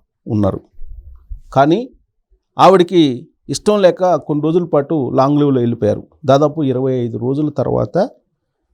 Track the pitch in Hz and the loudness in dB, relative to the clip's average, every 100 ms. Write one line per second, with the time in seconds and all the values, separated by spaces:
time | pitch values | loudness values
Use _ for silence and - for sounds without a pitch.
0 | _ _ - 110 98 - - - - - | _ _ -6 -2 -2 -4 -10 -16 -14 -14
1 | - - - - - 135 143 190 254 _ | -20 -20 -18 -18 -6 -2 0 0 -4 _
2 | _ _ _ _ _ - 160 190 175 185 | _ _ _ _ _ 2 4 4 4 2
3 | 147 120 - _ - 139 - 208 185 165 | 2 0 -10 _ -12 -6 -2 2 2 2
4 | 180 156 - 147 151 175 170 147 139 160 | 0 0 -2 -4 0 0 0 -2 0 -2
5 | 123 131 135 147 147 131 120 117 104 104 | -2 0 2 2 2 2 2 0 -2 -2
6 | - _ - 139 147 156 139 123 131 127 | -6 _ 2 2 2 -2 -4 -2 -2 -2
7 | 120 110 123 139 151 143 123 123 113 170 | -4 -6 -4 -4 -4 -4 -2 -2 -2 -2
8 | 254 - _ _ _ _ _ | -4 -6 _ _ _ _ _